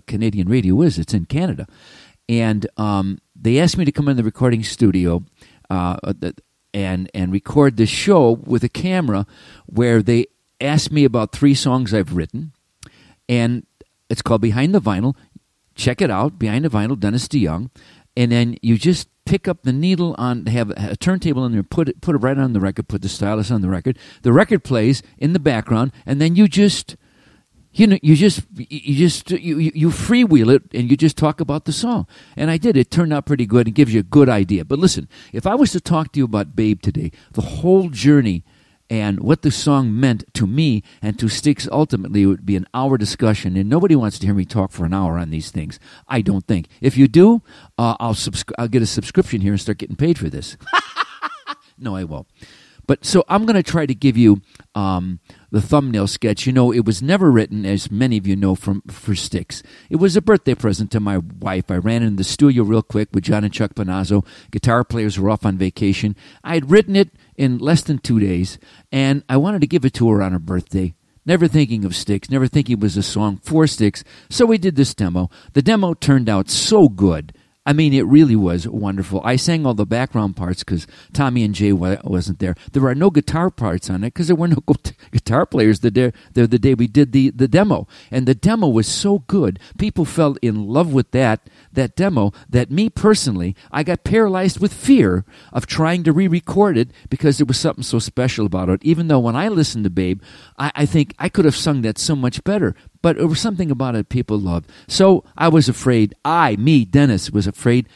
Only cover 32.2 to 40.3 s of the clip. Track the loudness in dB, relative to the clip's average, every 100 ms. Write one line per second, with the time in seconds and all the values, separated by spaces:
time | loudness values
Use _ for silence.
32.2 | -16 -6 -4 0 2 2 2 0 0 -2
33.2 | -2 -2 2 2 2 2 2 2 4 4
34.2 | 6 4 0 -2 -2 0 0 0 -10 -16
35.2 | -14 -6 -2 0 0 -2 -2 -2 -2 -2
36.2 | -2 -2 -4 -2 -2 0 -2 -4 -6 -10
37.2 | _ -8 -8 -4 2 2 2 0 4 4
38.2 | 4 -2 -8 _ _ _ -6 -4 -2 -2
39.2 | 0 0 0 -2 0 0 0 0 0 -2
40.2 | -6